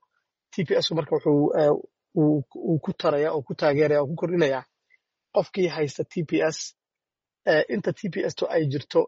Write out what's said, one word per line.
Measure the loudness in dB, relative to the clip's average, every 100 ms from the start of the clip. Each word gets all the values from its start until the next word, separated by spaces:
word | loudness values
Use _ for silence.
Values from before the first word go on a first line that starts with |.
| _ _ _ _ _
T | -6
P | 0 0
S-ku | 0
marka | -4 -2 -2
wuxuu, | 2 2 2 2
eh, | 2 2 -4 _ _
uu, | 0 2 2 -4 -8
uu | -2 -2
ku | -2
tarayaa, | -4 0 0 0
uu | -2
ku | -6
taageerayaa, | 0 0 4 4 2
uu | 0
ku |
kordhinayaa | -4 -2 2 2 0 -6 _ _ _ _ _ _
qofkii | -2 -2 -2 -2
haysta | 0 -4 -4
T | -8 -6
P | -2 0
S, | 0 -2 -12 _ _ _ _ _ _ _ 0
eh, | 2 2
inta | -2 -4
T | -6 -6
P | -4
S-tu | -6 -4 -2
ay | -2 -2
jirto, | -4 -2 -2